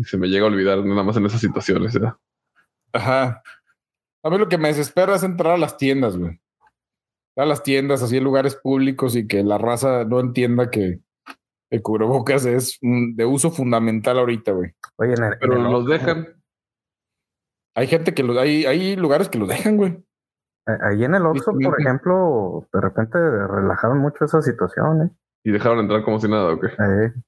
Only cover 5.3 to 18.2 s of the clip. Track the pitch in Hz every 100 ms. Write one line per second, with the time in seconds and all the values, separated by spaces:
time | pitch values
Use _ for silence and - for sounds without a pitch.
5.3 | 175 165 175 151 - 135 135 117 90 85
6.3 | 82 _ _ _ _ _ _ _ _ _
7.3 | - 147 143 - 135 139 135 120 131 135
8.3 | 135 143 - 135 135 135 135 127 117 104
9.3 | 101 101 104 113 120 135 123 110 123 123
10.3 | 120 123 120 120 110 92 87 - _ -
11.3 | - _ _ _ 117 104 107 110 135 120
12.3 | 139 127 123 123 - 120 123 120 113 117
13.3 | 139 165 165 123 117 113 110 113 127 123
14.3 | 117 107 95 85 - - - 117 120 110
15.3 | 104 127 123 120 123 123 156 170 160 160
16.3 | - _ _ _ _ _ _ _ _ _
17.3 | _ _ _ _ 113 - 160 165 160